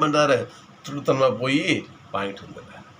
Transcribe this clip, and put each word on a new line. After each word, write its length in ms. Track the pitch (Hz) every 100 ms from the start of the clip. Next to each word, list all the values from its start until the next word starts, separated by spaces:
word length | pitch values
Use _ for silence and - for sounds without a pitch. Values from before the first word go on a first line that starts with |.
பண்றாரு, 360 | 151 151 143 123 107 - - -
திருத்தனமா 460 | - 143 135 135 131 110
போய் 220 | 131 143 - 107 - - -
வாங்கிட்டு 340 | 98 98 - -
வந்துடுறாரு. 400 | - - - -